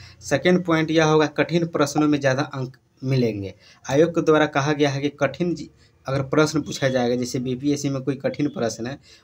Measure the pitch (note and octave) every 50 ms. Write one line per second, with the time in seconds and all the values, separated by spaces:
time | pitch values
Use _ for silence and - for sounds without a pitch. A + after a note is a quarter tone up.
0 | - - - - - - C#3+ C3+ C#3 F3+ F3+ F3+ F3+ E3 D#3+ D#3+ D#3 D#3 D#3 D#3+
1 | D#3 D3+ D#3 D#3 D3+ C#3+ - - D3 - D#3+ F3 E3 E3 - D3 D3 C#3 - D3+
2 | D3+ D3 D3 C#3 C3 C3 C3 C3 C#3 - - C3+ C3 B2+ - _ _ _ _ _
3 | C3 C3 C3+ B2+ A#2+ A2+ G2+ G2+ G2 F#2+ - _ _ - - _ - - C3+ D3
4 | E3+ E3 E3+ F3 D3+ D#3 D#3 D3+ D3+ D3 - C#3+ C3+ D3+ D3+ C#3+ D3 C#3 C3+ C#3
5 | C#3 C#3+ - - C#3+ C3+ C3+ - F3 F3+ D#3+ C#3+ - - - _ _ _ _ _
6 | _ C3 C3+ C3+ C3+ C3+ - D3+ D#3 D3+ D3+ D3 C#3+ - A2 - C#3+ C3+ B2+ B2+
7 | B2 A#2+ B2 B2 B2 B2 - C3 B2 C3 B2+ B2+ C#3+ D3 C#3+ C#3 C#3+ C#3 C#3 C3+
8 | C3 C#3+ C3+ C3+ - B2+ - - D3 C#3+ - - A#2+ A2+ - - A#2 B2+ C#3+ C#3+
9 | _ - - -